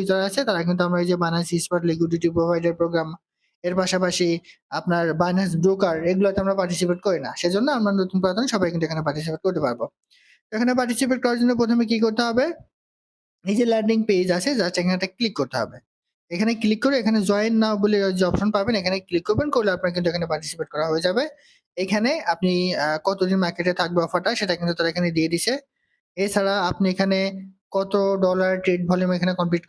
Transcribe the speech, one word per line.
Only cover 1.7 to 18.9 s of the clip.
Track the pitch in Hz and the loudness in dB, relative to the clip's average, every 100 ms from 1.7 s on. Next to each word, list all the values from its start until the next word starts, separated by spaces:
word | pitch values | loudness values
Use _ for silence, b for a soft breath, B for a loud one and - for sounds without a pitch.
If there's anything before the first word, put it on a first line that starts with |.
| 175 170 | -2 0
লিকুইডিটি | 165 165 165 170 170 | 0 0 0 0 0
প্রোভাইডার | 165 170 170 165 | 0 2 0 0
প্রোগ্রাম, | 170 170 160 170 _ _ _ _ 175 | -2 -2 -4 -10 _ _ _ _ -4
এর | 180 | -2
পাশাপাশি | 185 185 185 175 175 170 B B _ - | 0 0 0 0 0 0 B B _ -8
আপনার | 170 175 170 160 | -2 0 0 0
Binance | 175 180 190 165 | 2 2 0 2
ব্রোকার, | 180 190 196 160 170 | 2 2 0 0 0
এগুলোতে | 185 196 196 | 2 2 2
আমরা | 190 196 | -2 0
পার্টিসিপেট | 180 175 175 175 202 | -2 -2 -2 0 0
করি | 165 120 | -2 -4
না, | - | -4
সেজন্য | 175 190 262 269 | -2 0 0 2
আমরা | 208 196 | 2 2
নতুন | 185 190 | 0 0
পুরাতন | 185 185 262 | 0 0 0
সবাই | 214 180 | 0 0
কিন্তু | 165 160 | 0 -2
এখানে | 160 156 | -2 -4
পার্টিসিপেট | 151 160 160 190 | -4 -6 -4 -2
করতে | 175 139 | 0 -2
পারবো। | 120 - _ _ b b b _ | -2 -8 _ _ b b b _
তো | 214 | -2
এখানে | 240 254 | 0 0
পার্টিসিপেট | 247 233 262 254 | 0 0 0 0
করার | 247 240 | 0 2
জন্য | 240 240 | 2 2
প্রথমে | 233 233 226 | 2 2 2
কি | 226 | 2
করতে | 226 220 233 | 2 0 0
হবে, | 233 294 339 - _ _ _ _ _ _ _ 180 | 2 0 -2 -14 _ _ _ _ _ _ _ -2
এই | 208 | 2
যে | 240 | 2
ল্যান্ডিং | 226 214 226 220 | 2 2 2 2
পেজ | 190 185 175 | 2 2 0
আছে | 277 269 | 0 0
just | 180 180 | 0 0
এখানে | 175 185 | 0 0
একটা | 185 - | -2 -4
ক্লিক | 226 - | -4 -2
করতে | 127 127 | -4 -2
হবে। | 110 117 _ _ _ _ _ | -4 -8 _ _ _ _ _
এখানে | 175 214 226 | -2 -2 0
ক্লিক | 214 220 | 0 2
করে | 262 277 | 2 2
এখানে | 214 220 190 | 2 2 2
join | 202 214 226 | 2 2 2
now | 220 208 | 2 2
বলে | 208 208 196 185 | 2 2 2 2
যে | 185 | 2
অপশন | 180 202 208 | 2 2 0
পাবেন | 196 220 | 0 0
এখানে | 180 | 0